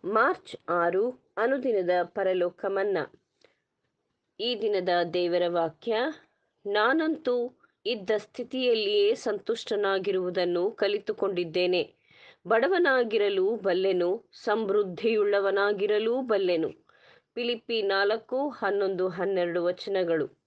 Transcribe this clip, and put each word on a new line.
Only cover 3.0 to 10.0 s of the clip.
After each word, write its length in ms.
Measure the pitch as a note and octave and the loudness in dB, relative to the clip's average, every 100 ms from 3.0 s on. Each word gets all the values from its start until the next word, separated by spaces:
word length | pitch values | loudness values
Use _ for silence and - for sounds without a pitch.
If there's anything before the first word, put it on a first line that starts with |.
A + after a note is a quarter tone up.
| C#3+ _ _ _ _ _ _ _ _ _ _ _ _ _ | -4 _ _ _ _ _ _ _ _ _ _ _ _ _
ಈ 160 | A3 A#3 | -6 -2
ದಿನದ 260 | G#3+ G3+ F3+ F3 E3+ | -2 0 0 0 0
ದೇವರ 280 | F3 F3 F3 F3 | 0 0 0 0
ವಾಕ್ಯ, 500 | F3 E3 - - A3 C4+ D4+ _ _ _ _ G3+ | 0 -2 -4 -4 -2 -2 -6 _ _ _ _ -2
"ನಾನಂತೂ 960 | G#3 A3 D4+ D#4+ D#4 - B3 A#3+ _ _ _ G#3 | 2 2 2 0 -2 -2 -2 -2 _ _ _ -6
ಇದ್ದ 240 | A#3 F#3+ G#3+ | -6 -2 -4
ಸ್ಥಿತಿಯಲ್ಲಿಯೇ 1000 | G#3 - A#3+ B3+ B3+ A3+ G3+ G#3 G3+ | -4 -12 -8 -2 0 2 2 2 2
ಸಂತುಷ್ಟನಾಗಿರುವುದನ್ನು 1600 | A3+ - G#3 - A3+ - G#3 G3+ G3 | 2 -2 -4 -4 -6 -2 -2 0 0